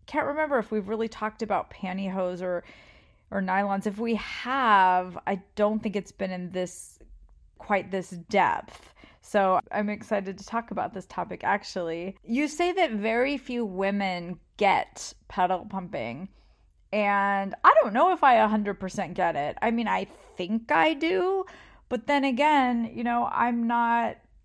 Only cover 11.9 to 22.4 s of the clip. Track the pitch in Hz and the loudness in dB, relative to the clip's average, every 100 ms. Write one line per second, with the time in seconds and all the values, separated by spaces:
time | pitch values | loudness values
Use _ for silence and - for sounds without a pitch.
11.9 | 165 185 - - 240 294 302 349 370 311 | -6 -8 -12 -4 -2 -2 0 -2 2 0
12.9 | 214 220 233 269 285 - 240 214 185 196 | 0 -2 0 0 -2 -6 -6 -4 -2 -2
13.9 | 202 196 180 175 170 _ - 196 151 - | 0 -2 -4 -8 -12 _ 0 2 2 -2
14.9 | - - - _ - 180 180 208 190 175 | -12 -16 -16 _ 0 0 0 -4 -10 -8
15.9 | 151 117 131 190 _ _ _ _ _ - | -8 -8 -8 -14 _ _ _ _ _ -6
16.9 | 214 202 202 202 196 196 - 349 622 247 | -2 0 2 2 0 -2 2 6 6 4
17.9 | 226 359 349 277 226 214 214 202 190 185 | 4 4 6 6 6 4 2 -2 -4 -6
18.9 | - 165 170 170 151 147 - 233 233 214 | -6 -6 -2 0 0 -4 -2 0 0 0
19.9 | 190 196 - - - 180 226 226 311 320 | -2 -4 -12 -20 -10 -4 -4 0 4 4
20.9 | 285 320 381 359 392 370 - - - - | 2 0 0 0 -2 -4 -14 -20 -20 -6
21.9 | 247 - 285 269 240 | -6 0 2 2 2